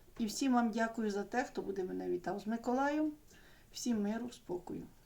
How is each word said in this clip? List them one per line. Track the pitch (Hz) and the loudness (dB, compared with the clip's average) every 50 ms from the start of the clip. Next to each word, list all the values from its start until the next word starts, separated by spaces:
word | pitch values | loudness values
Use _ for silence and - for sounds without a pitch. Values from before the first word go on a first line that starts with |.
| - - - | -20 -14 -4
І | - 233 | -2 -2
всім | 208 - - 277 269 247 | -2 0 2 4 6 6
вам | 240 240 220 | 6 6 4
дякую | 208 226 226 226 233 233 220 208 | 2 2 0 0 0 0 0 0
за | 196 202 196 | 0 -2 -2
те, | - - 247 277 | 0 0 0 0
хто | - - 190 | 0 -4 -4
буде | 190 196 196 190 185 | -4 -2 -2 -2 -2
мене | 185 180 185 185 180 | -2 -2 -2 0 0
вітав | 180 175 - 175 190 202 | -2 0 0 -2 -4 -2
з | - | -2
Миколаєм. | 214 233 226 - 247 247 269 277 285 294 302 311 302 302 - - - - - - - - - - - | -2 -4 -2 0 0 2 2 2 2 2 2 2 0 -2 -6 -12 -20 -20 -20 -20 -20 -20 -20 -20 -16
Всім | - - - 247 233 208 | -12 -4 0 0 2 2
миру, | 202 202 220 226 240 240 | 2 0 0 -2 -4 -8
спокою, | - - - - 359 - - - - - - - - - - | -10 -12 -8 -6 -6 -6 -6 -8 -8 -8 -10 -12 -16 -20 -16